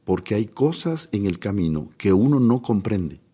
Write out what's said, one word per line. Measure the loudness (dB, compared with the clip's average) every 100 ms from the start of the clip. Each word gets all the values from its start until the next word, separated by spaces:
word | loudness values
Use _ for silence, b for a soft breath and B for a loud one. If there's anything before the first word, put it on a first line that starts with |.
porque | -4 -4 -2
hay | -4
cosas | -4 0 -2 0 -4 -6 -4
en | -4
el | -2 -4
camino | -4 -2 -2 -2 -6 -4
que | 2
uno | 4 4 4
no | 4 2
comprende. | 0 -2 0 -4 -4 -10 _